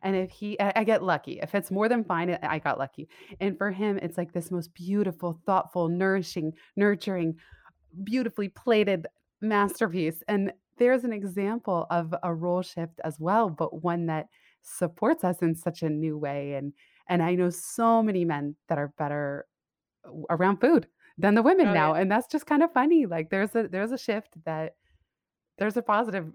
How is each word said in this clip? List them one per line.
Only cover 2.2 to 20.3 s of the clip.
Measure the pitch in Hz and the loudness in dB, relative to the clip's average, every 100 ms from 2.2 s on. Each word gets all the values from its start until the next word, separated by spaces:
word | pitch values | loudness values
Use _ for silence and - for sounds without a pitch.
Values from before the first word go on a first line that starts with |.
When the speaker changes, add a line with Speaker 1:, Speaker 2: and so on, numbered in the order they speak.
| 175 | 0
Speaker 1:
I, | 175 | -2
I | 151 156 | -2 -2
got | 147 - | -2 -2
lucky. | 135 - 156 - - 196 | -4 -8 -20 -20 -20 -4
And | 196 180 | -4 -2
for | 202 | -4
him, | 190 208 196 | -2 -2 -2
it's | 170 175 | -4 -6
like | 170 | -4
this | 175 165 | -6 -4
most | 180 165 | -6 -6
beautiful, | - 175 202 196 170 175 165 - | -12 -4 -2 -2 -4 -8 -6 0
thoughtful, | 190 - 180 165 | 0 0 -2 -2
nourishing, | 175 190 190 170 180 156 160 _ - | 0 2 0 -2 -4 -6 -8 _ 0
nurturing, | 202 202 - 185 165 165 _ - _ _ _ 170 | 2 2 -4 -2 -2 -4 _ -20 _ _ _ -14
beautifully | 196 254 226 - 196 | -4 -2 -2 -4 -6
plated | - - 214 202 185 165 _ _ _ | -4 2 2 2 0 -4 _ _ _
masterpiece. | 214 208 202 - 214 180 160 165 - | 0 2 2 0 -2 0 -2 -4 -2
And | 202 196 - _ _ | 0 0 -6 _ _
there's | 240 254 | 4 4
an | 240 | 0
example | 208 196 185 196 233 226 175 - | -4 -6 -2 -2 -2 -2 -2 0
of | 170 165 170 | -2 -2 -4
a | 180 | -4
role | 165 175 180 | -2 -2 -2
shift | 180 - 165 - | -4 -8 -8 -8
as | 160 147 | -10 -6
well, | 160 214 214 | 0 2 0
but | 151 165 160 | -2 -6 -4
one | 175 170 165 | -4 -2 -2
that | 160 - _ _ _ | -4 -6 _ _ _
supports | - - 170 - 226 320 | -20 -6 -6 -2 0 0
us | 180 180 | 0 0
in | 170 165 | -2 -2
such | 175 160 | -6 -4
a | 160 | -4
new | 151 160 151 | -2 -4 -4
way. | 147 143 143 139 | -6 -6 -6 -6
And, | 143 - _ _ - | -8 -12 _ _ -2
and | 180 | 0
I | 165 180 | 2 2
know | 175 | 0
so | 175 - - 226 226 | -2 -10 0 4 4
many | 214 185 170 | 4 2 0
men | 147 147 147 _ | -2 -4 -8 _
that | 147 | -4
are | 143 - | -4 -4
better | 147 147 143 143 - _ _ _ _ _ | -4 -2 -4 -6 -12 _ _ _ _ _
w-, | - 160 - | -18 -14 -4